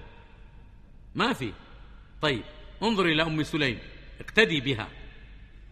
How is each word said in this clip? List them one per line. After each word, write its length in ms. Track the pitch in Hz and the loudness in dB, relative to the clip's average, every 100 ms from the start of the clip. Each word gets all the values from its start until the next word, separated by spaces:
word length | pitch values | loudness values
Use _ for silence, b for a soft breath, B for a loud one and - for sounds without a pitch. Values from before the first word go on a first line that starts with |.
| - - - - - - - - - - - - | -16 -18 -20 -20 -20 -18 -20 -20 -20 -20 -8 0
ما 180 | 220 | 2
في. 200 | - 113 85 - - - - - - | 2 -4 -6 -14 -18 -18 -20 -18 0
طيب، 220 | 151 120 - - - - | 2 2 -2 -14 -16 -2
انظر 220 | 214 202 175 | 2 4 6
إلى 180 | 156 | 6
أم 200 | 165 156 | 4 2
سليم، 360 | 143 160 139 101 - - - - | 0 2 2 0 -8 -16 -16 -14
اقتدي 420 | - - 220 156 | 2 6 6 4
بها، 280 | 127 110 101 - - - - - - - - | 2 0 -4 -10 -16 -16 -18 -18 -18 -18 -18